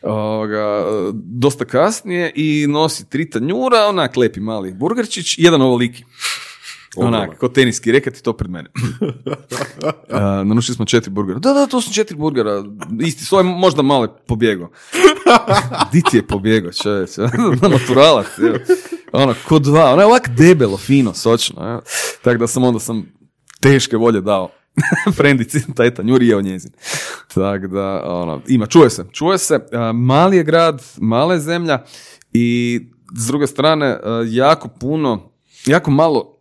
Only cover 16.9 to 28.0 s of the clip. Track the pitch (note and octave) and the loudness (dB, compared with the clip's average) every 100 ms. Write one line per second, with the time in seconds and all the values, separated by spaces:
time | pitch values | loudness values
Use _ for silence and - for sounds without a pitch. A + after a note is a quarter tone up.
16.9 | G2+ F2+ - A2+ A#2+ A3+ C3 F#3+ C#3 B2 | -4 -6 -4 -4 0 0 2 2 2 2
17.9 | B2+ D3+ C3+ G2 - - - B2+ F4+ - | 4 6 4 -2 -2 0 0 0 -2 -2
18.9 | E4+ - - C3+ A2+ - D#3 C#3+ D3+ D3+ | -16 -6 0 0 0 2 2 4 4 6
19.9 | C#3 G#3 B3 C3+ A#2+ E3 E3+ A2+ G2 - | 6 6 4 2 4 6 6 2 -2 0
20.9 | C#3 A#2 E2+ A2+ A#2 - - F#2 A#2 - | 2 2 0 0 0 -2 -8 -10 -10 -8
21.9 | - - - - A#2+ A#2 C3 B2+ A2+ - | -8 -8 -2 0 0 0 0 0 0 -4
22.9 | A2+ - _ _ _ _ _ C3+ C#3 - | -8 -8 _ _ _ _ _ 4 4 2
23.9 | A2+ A#2 A2 F#2+ G2+ F2+ _ _ - - | 0 2 2 0 -2 -4 _ _ -4 -2
24.9 | - - F3+ C#3+ C3+ A2+ D3+ - B2+ A#2+ | -2 -2 2 2 2 0 -4 -6 0 0
25.9 | A#2+ G2+ B2+ A#2+ G#2 G2 F#2+ - _ - | 0 0 2 4 2 -2 -10 -16 _ -10
26.9 | - - - _ - F#2+ G2 F#2+ F#2+ G2 | -10 -10 -16 _ -4 -2 -4 -6 -6 -4
27.9 | F#2+ | -6